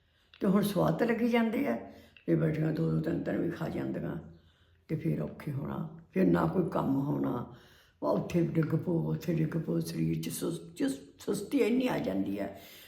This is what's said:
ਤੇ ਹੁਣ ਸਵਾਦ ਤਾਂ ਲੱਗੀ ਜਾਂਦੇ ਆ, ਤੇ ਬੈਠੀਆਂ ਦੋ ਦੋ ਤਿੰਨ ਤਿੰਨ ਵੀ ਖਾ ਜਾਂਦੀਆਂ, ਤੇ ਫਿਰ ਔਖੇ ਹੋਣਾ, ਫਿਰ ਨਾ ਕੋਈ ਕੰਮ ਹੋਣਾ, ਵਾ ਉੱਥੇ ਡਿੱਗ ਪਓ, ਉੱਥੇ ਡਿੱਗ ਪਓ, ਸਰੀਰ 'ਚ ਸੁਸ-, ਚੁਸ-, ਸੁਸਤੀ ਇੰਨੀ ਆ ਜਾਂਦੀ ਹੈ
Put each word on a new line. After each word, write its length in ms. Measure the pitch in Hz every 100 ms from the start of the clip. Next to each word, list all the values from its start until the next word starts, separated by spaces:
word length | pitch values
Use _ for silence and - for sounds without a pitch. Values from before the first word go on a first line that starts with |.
| _ _ _ -
ਤੇ 60 | 202
ਹੁਣ 160 | 202
ਸਵਾਦ 360 | - 175 156 -
ਤਾਂ 80 | 226
ਲੱਗੀ 220 | 214 233
ਜਾਂਦੇ 380 | 233 226 - 277
ਆ, 260 | - - - - - -
ਤੇ 80 |
ਬੈਠੀਆਂ 380 | 156 160 156 160
ਦੋ 180 | 160 160
ਦੋ 100 | 160
ਤਿੰਨ 220 | 160 -
ਤਿੰਨ 160 | - -
ਵੀ 120 | 170
ਖਾ 180 | - 160
ਜਾਂਦੀਆਂ, 480 | - 135 - 160 165 - - - _ _ _ -
ਤੇ 80 | 160
ਫਿਰ 260 | 165 151
ਔਖੇ 300 | 147 - 156
ਹੋਣਾ, 480 | 135 143 - 160 - -
ਫਿਰ 140 | 185 180
ਨਾ 200 | 170 165
ਕੋਈ 240 | 180 160
ਕੰਮ 260 | 160 156 135
ਹੋਣਾ, 580 | 139 143 139 120 120 - - - _ -
ਵਾ 80 | -
ਉੱਥੇ 360 | 190 - 175 156
ਡਿੱਗ 300 | 165 151 160
ਪਓ, 360 | 185 165 156
ਉੱਥੇ 220 | 156 -
ਡਿੱਗ 220 | 165 156 165
ਪਓ, 180 | 151 85
ਸਰੀਰ 420 | 165 165 - 160
'ਚ 60 | 165
ਸੁਸ-, 460 | - 175 170 - -
ਚੁਸ-, 240 | 269 - - -
ਸੁਸਤੀ 400 | - 202 - 277
ਇੰਨੀ 300 | 214 247 254
ਆ 100 | -
ਜਾਂਦੀ 420 | - 98 98 101
ਹੈ 200 | - - - -